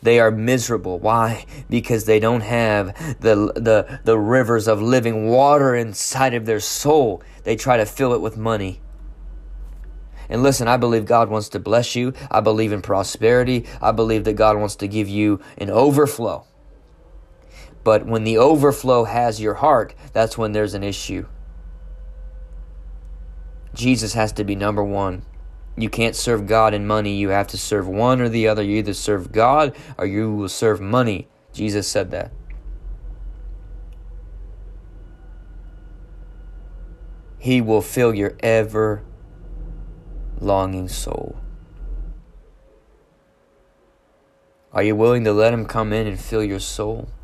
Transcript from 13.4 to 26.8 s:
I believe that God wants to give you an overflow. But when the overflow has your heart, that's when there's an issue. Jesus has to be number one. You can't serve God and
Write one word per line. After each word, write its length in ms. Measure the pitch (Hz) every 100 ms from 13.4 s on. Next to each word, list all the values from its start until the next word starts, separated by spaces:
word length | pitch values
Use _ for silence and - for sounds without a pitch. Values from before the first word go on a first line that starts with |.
| 127 123 117 -
I 80 | -
believe 320 | 110 113 110
that 120 | 101
God 220 | 104 107 107
wants 200 | 104 -
to 100 | 101
give 220 | 104 101
you 320 | 101 104 101 - -
an 120 | 101
overflow. 760 | 98 139 143 143 - 87 78 - _ - - _ _ - - - - - - - -
But 240 | - 107 -
when 160 | 113
the 160 | 107 113
overflow 640 | 131 156 143 - 131 123
has 380 | 113 113 120 107
your 140 | 107
heart, 400 | 101 147 135 98 - -
that's 260 | - 113 -
when 140 | 110
there's 220 | 107 107
an 100 | 98
issue. 420 | 101 95 - 95 - - - - - - - - - - - - - - - - - - - - - - - - -
Jesus 400 | 113 120 127 110
has 160 | 113 107
to 100 | -
be 100 | 101
number 300 | 101 101 104
one. 380 | 101 101 98 92 - - - - - -
You 80 | 110
can't 280 | - 113 107
serve 320 | - 117 101
God 260 | 110 110
and 140 | 104